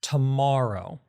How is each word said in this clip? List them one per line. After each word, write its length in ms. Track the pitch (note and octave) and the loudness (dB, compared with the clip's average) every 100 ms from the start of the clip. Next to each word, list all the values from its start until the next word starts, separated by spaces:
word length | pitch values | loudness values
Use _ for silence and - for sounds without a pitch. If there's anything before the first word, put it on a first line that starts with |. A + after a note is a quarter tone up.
tomorrow. 960 | - C#3+ C3 C3+ C#3 C3+ B2 G2 F2 E2+ | -2 0 2 2 2 2 0 -4 -8 -14